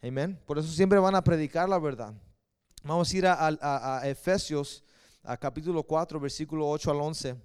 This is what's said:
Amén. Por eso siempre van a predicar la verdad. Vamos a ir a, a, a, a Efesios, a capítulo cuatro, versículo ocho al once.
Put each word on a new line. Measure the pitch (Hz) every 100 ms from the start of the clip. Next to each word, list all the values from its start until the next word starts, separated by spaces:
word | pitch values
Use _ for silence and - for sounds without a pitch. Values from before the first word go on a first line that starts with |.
Amén. | 123 131 160 190 -
Por | 151
eso | 156
siempre | 160 190 202
van | 185 190
a | 180
predicar | 170 147 165 185
la | 190
verdad. | 151 123 107 107 - _ _ _ _ - 147
Vamos | 165 165
a | 185
ir | 185
a, |
a, | 165 156 156
a, | 147 139 127 131
a | 139
Efesios, | 135 - 190 - 151 143 - _ _ _ _
a | - 120
capítulo | 143 127 156 170
cuatro, | 147 156 170 156
versículo | 139 - 156 156 147
ocho | 147 170
al | 147
once. | 151 160 135 123